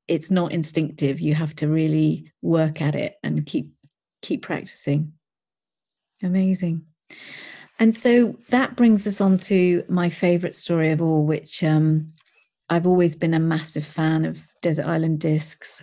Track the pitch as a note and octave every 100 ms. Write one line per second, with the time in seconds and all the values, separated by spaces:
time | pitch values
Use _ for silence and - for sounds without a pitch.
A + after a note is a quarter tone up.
0 | - E3 D#3+ F#3 E3+ E3+ D#3 E3+ D3+ -
1 | C#3 C#3 D#3+ D#3 D#3 D3 D3+ D#3+ D#3+ D#3
2 | D#3 D#3+ - _ E3+ E3 D#3 D3+ D3 C#3
3 | - - D#3 D#3 D3 D#3+ D3 _ _ _
4 | _ _ - - - D#3 - - - D3
5 | D#3 - _ _ _ _ _ _ _ _
6 | _ _ F#3 F#3 F#3+ F#3 F3+ E3 - _
7 | _ - - - - - - - A3+ A3+
8 | A#3+ A#3+ A#3 - _ B3 C4+ - A#3+ G#3+
9 | G#3 G3 G3 F#3 - F#3+ F3+ F3 - F3+
10 | F3 E3+ F3+ F3 F3 - - E3+ D#3 D#3
11 | E3 D#3 D3+ D#3 - - D#3+ D#3 D#3 D#3
12 | D#3 - _ _ _ _ - E3+ F3+ F3+
13 | F3 D#3+ E3 D#3+ D#3+ D#3 - D3+ D3 -
14 | D#3+ D#3+ D#3+ D#3+ - _ F3 D#3 - E3
15 | D#3+ D#3 D#3+ D#3 D#3 - - -